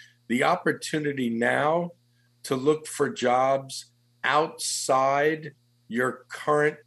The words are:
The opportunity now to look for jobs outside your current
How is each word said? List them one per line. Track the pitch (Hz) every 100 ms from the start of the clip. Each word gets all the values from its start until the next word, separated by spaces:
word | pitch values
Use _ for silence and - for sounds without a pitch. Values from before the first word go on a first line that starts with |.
| - _ -
The | 127
opportunity | 147 175 170 131 - 156 147 135 120
now | 117 120 127 143 170 175 - _ _ _ _
to | -
look | 131 135 151 -
for | - 139
jobs | - 123 123 131 139 135 - - _ _ _
outside | - 143 156 - - - - 131 135 139 151 156 151 - _ _ -
your | 117 127 - -
current | - - 151 151 151